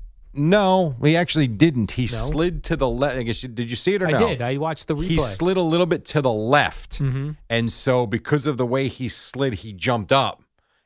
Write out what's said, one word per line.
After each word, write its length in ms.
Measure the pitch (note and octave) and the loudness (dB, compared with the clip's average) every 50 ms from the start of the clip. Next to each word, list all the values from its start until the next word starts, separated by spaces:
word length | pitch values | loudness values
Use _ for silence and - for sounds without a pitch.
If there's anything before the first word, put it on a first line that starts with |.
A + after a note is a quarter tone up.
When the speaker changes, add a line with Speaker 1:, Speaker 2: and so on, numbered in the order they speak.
| - - - - - - - | -14 -16 -20 -20 -20 -10 -4
Speaker 1:
No, 640 | C#3+ C#3+ D#3+ F#3+ G#3+ G3+ F#3 F#3 F#3+ F3+ D#3 B2+ A#2 | 0 2 4 4 4 4 4 4 4 2 0 0 2
he 140 | C3+ D3 D#3+ | 2 4 4
actually 320 | E3+ F3 - - D#3+ D3 | 4 2 0 2 0 0
didn't. 440 | B2 A2 F#2+ D#3+ E3+ C#3+ B2 G#2+ - | 2 4 4 4 4 4 2 -2 -2
He 120 | - - B2+ | -2 -2 -2
Speaker 2:
No? 40 | |
Speaker 1:
slid 560 | A2 A#2+ A2 A2 C#3 D3+ C#3+ E3 F3+ E3+ D3+ - | -2 -2 -4 -4 -2 0 0 0 0 -2 -4 -4
to 100 | - E3 | -4 -2
the 140 | D3 C#3 B2 | 0 0 0
left. 280 | A#2 A#2+ C#3 D3 B2 | 0 0 0 0 0
I 60 | C3 A#2 | -2 -2
guess 180 | A#2 A2 - | -4 -4 -6
you, 60 | - C3 | -8 -10
did 200 | A2+ A2+ A#2+ A#2 | -6 -6 -6 -6
you 80 | A#2+ | -4
see 160 | - - F3+ G3+ | -2 0 0 0
it 80 | G3+ | 2
or 60 | F#3 | 2
Speaker 2:
I 40 | E3 | 2
Speaker 1:
no? 80 | D3+ B2+ A#3 | 2 2 2
Speaker 2:
did. 140 | A3 D#3+ A#2+ | 2 0 -2
I 160 | A#2+ B2 C3+ | -2 -4 -2
watched 300 | C#3 D3+ D#3+ D#3 - - | -2 -4 -4 -6 -6 -6
the 80 | - D#3 | -4 -4
replay. 120 | C#3+ E3 | -2 -2
Speaker 1:
He 100 | F#3 E3+ D#3 | 0 0 0
slid 360 | C#3+ A2+ G2 F#2+ E3 F3+ F#3+ | 0 0 -2 0 0 0 2
a 60 | F#3 | 2
little 240 | F3 D#3+ D#3+ E3+ F3+ | 2 2 2 2 2
bit 180 | E3 E3 D3 - | 2 0 -2 -4
to 160 | - - D3+ | -2 0 0
the 100 | C#3 C3 | 2 2
left. 680 | A2+ G#2+ G#2+ A#2 C#3 D3 B2 E2 - - - - - - | 0 0 2 4 4 4 4 2 -2 -6 -12 -10 -6 -4
Speaker 2:
Mm-hmm. 300 | C#3+ C3+ B2+ C3+ C#3 D3+ D3+ - - - | -2 -2 -2 -4 -6 -8 -10 -10 -6 -2
Speaker 1:
And 220 | A#2 A#2 A#2 A2+ | -2 0 0 -2
so 340 | - - - C3+ B2+ B2+ B2 | -4 -2 0 0 2 2 2
because 400 | G#2 G#2 A2+ - - D3 D3 A#2+ | 0 -2 -4 -2 0 0 0 0
of 120 | D3+ C#3+ | 0 0
the 80 | C3 B2+ | 0 0
way 240 | A#2 B2 C3+ C3+ B2+ | 0 0 0 -2 -2
he 180 | - - C3 | -4 -6 -6
slid, 480 | A2+ - - - - - B2+ C#3 C3+ A2+ | -6 -6 -8 -8 -8 -4 -2 -2 -2 -2
he 160 | F#2 - A2+ | -6 -10 -12
jumped 400 | G2+ F2+ E2 A#2+ B2 A#2 G2 D#2+ | -10 -4 -2 0 0 0 2 2
up, 320 | C3+ C#3 B2+ G2+ - - _ _ _ _ _ _ _ _ _ | 2 4 2 2 -2 -8 _ _ _ _ _ _ _ _ _